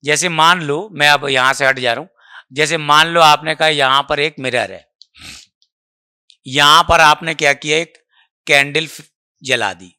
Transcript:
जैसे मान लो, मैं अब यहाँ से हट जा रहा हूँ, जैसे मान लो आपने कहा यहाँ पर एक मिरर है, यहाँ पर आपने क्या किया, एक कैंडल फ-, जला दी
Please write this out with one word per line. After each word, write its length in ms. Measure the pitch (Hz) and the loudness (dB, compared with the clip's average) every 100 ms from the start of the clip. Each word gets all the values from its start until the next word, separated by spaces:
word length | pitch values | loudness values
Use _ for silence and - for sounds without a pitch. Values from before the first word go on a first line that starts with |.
जैसे 240 | 143 151 180 | -4 -4 -4
मान 340 | 160 165 180 | 0 2 2
लो, 260 | 151 147 214 | -2 -6 -8
मैं 160 | 160 147 | -2 2
अब 200 | 147 139 | 2 0
यहाँ 240 | 131 131 | 0 0
से 120 | 135 135 | 0 0
हट 120 | 131 | 0
जा 140 | 123 | -2
रहा 80 | 117 | -4
हूँ, 80 | 170 _ _ - _ | -8 _ _ -20 _
जैसे 240 | 131 151 165 | -4 -4 -2
मान 300 | 151 151 160 | 2 2 2
लो 140 | 170 | 2
आपने 340 | 156 147 156 | 4 2 -2
कहा 140 | 156 156 | -2 -2
यहाँ 340 | 151 135 135 143 | 0 0 0 -2
पर 120 | 147 | -4
एक 140 | 151 156 | -4 -6
मिरर 340 | 131 120 101 | -6 -4 -6
है, 160 | 92 _ _ _ _ - - _ _ _ _ _ _ _ _ _ _ - | -10 _ _ _ _ -20 -20 _ _ _ _ _ _ _ _ _ _ -8
यहाँ 360 | 135 147 156 170 | 0 4 4 4
पर 120 | 170 | 4
आपने 340 | 160 151 160 | 4 2 -2
क्या 180 | 151 151 | -2 -2
किया, 260 | 135 151 151 | -2 -2 -4
एक 180 | 165 _ _ _ _ _ - | -4 _ _ _ _ _ -2
कैंडल 400 | 143 143 143 120 | 0 0 -4 -6
फ-, 240 | - - _ _ _ | -14 -20 _ _ _
जला 300 | 131 123 107 | -4 -4 -2
दी 200 | 87 90 | -8 -18